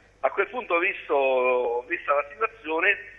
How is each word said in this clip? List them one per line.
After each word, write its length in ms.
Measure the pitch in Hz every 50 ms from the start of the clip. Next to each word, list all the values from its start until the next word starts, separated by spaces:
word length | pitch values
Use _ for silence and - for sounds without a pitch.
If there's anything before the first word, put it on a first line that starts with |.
| - - _ _
A 80 | - -
quel 180 | - - 196 -
punto, 300 | - 247 220 - 180 170
visto, 1040 | 175 196 185 - - - 156 139 135 135 131 127 127 127 127 123 123 120 117 123 123 -
vista 260 | 170 165 - 143 143
la 120 | 143 143 143
situazione, 680 | - - 220 - - - - 156 160 160 180 202 202 - - - -